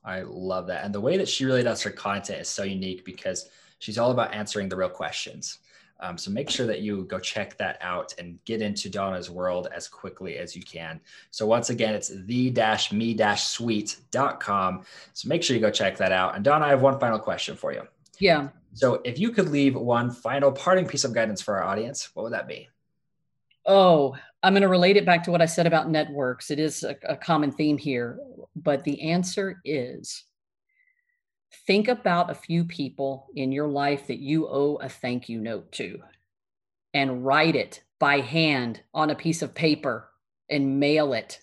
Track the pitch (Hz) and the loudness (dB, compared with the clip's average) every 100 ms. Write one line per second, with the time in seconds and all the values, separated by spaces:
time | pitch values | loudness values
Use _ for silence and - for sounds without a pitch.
0 | - 92 82 98 92 92 87 85 95 101 | -8 -10 -10 -8 -4 -4 -4 -6 -6 -2
1 | 117 190 175 - 131 127 120 107 104 - | 0 0 0 -2 2 2 2 -2 -6 -6
2 | 101 98 - 87 82 - 98 95 95 92 | -4 -4 -6 -10 -8 -6 -4 -4 -6 -8
3 | - 90 95 92 - _ _ _ - 110 | -12 -10 -8 -8 -10 _ _ _ -10 0
4 | 120 120 113 107 107 107 98 92 92 - | 0 2 -2 -4 -6 -6 -4 -2 -4 -4
5 | 78 - - - - - _ _ _ _ | -8 -8 -10 -12 -12 -14 _ _ _ _
6 | 90 87 - 104 143 - 117 107 104 101 | -12 -10 -6 -6 -4 -4 -2 -2 -4 -6
7 | 90 95 - - - - 95 - 90 90 | -6 -8 -6 -6 -8 -6 -8 -6 -6 -6
8 | - - 87 85 - 113 104 101 101 98 | -8 -12 -16 -16 -8 -4 -4 -4 -6 -4
9 | 98 92 87 87 90 90 90 85 - - | -4 -4 -8 -6 -2 -2 -4 -10 -14 -14
10 | 95 - 95 71 85 92 92 82 82 82 | -16 -12 -12 -10 -10 -14 -16 -14 -12 -14
11 | _ - - - 107 117 113 113 110 107 | _ -20 -18 -4 2 2 2 0 0 0
12 | - 98 95 123 127 120 110 104 - 101 | -6 -10 -4 0 2 2 2 2 0 0
13 | 113 107 104 104 - - 117 107 104 - | 0 2 2 2 0 -4 -2 -2 -2 -10
14 | _ 123 139 - - 101 92 92 - - | _ 0 0 -2 -2 0 0 -2 -12 -20
15 | - - - - - 120 107 - 98 95 | -20 -12 -4 -2 2 2 2 2 0 2
16 | 95 92 92 98 107 151 147 139 135 131 | 2 2 0 2 4 4 6 6 6 4
17 | 120 110 - 85 - - - 65 50 _ | 0 0 -2 -4 -6 -6 -6 -6 -12 _
18 | _ _ 190 156 139 - _ 110 131 113 | _ _ 4 4 2 -10 _ 0 2 2
19 | 123 127 226 233 165 143 139 127 120 120 | -2 -2 -2 2 2 4 4 2 0 0
20 | 123 123 - 139 139 131 - 185 175 135 | 0 -4 -4 4 2 2 2 2 2 -2
21 | 131 117 113 101 - 98 87 101 113 135 | -2 0 0 -2 -4 -2 -2 -2 -4 -8
22 | - - 110 113 92 - - _ _ _ | -12 -8 -6 -6 -8 -12 -16 _ _ _
23 | _ _ _ _ _ _ - 196 185 160 | _ _ _ _ _ _ 4 8 8 8
24 | 135 127 - _ 185 196 196 185 180 202 | 4 -2 -18 _ 4 6 6 6 6 6
25 | 180 170 170 175 165 175 170 165 147 156 | 6 4 4 2 2 4 4 4 2 0
26 | 147 143 127 123 - 147 156 - - 139 | 0 -2 -4 -4 -6 -2 -2 -2 -8 -8
27 | - 143 - 160 147 139 151 143 143 123 | -6 -6 0 2 2 0 0 0 -2 -4
28 | 120 214 285 - - - 147 143 139 143 | -4 -8 -16 -18 -16 -6 0 0 -2 -4
29 | 160 175 185 - 196 180 - 147 123 135 | 0 0 0 -4 -6 -6 -6 -4 -4 -10
30 | - - _ _ _ _ _ _ _ _ | -14 -14 _ _ _ _ _ _ _ _
31 | _ _ _ _ _ - - 196 214 247 | _ _ _ _ _ -18 4 4 4 2
32 | 196 175 175 - - 170 170 - 135 131 | 2 2 2 -2 -2 0 0 -2 -6 -2
33 | 135 135 - - 131 139 151 139 143 143 | -4 -4 -10 -4 -2 0 0 0 0 0
34 | - 127 139 156 160 139 143 147 135 - | -4 -8 0 0 2 0 0 0 -8 -8
35 | 123 123 - 113 110 107 - - 104 - | -4 -4 -6 -8 -6 -8 -10 -10 -10 -10
36 | - _ _ _ _ _ _ _ _ 147 | -18 _ _ _ _ _ _ _ _ -2
37 | 135 127 127 143 165 151 101 - _ _ | 0 0 2 4 4 2 -2 -8 _ _
38 | 143 143 117 160 160 139 120 113 _ 151 | 2 4 2 2 2 2 -2 -6 _ -2
39 | 151 147 165 160 143 - 160 151 139 113 | 0 0 -2 -2 -4 0 0 2 -2 -6
40 | - _ _ _ _ 147 139 139 143 151 | -8 _ _ _ _ -2 0 2 4 4
41 | 151 117 - - | 2 -2 -6 -18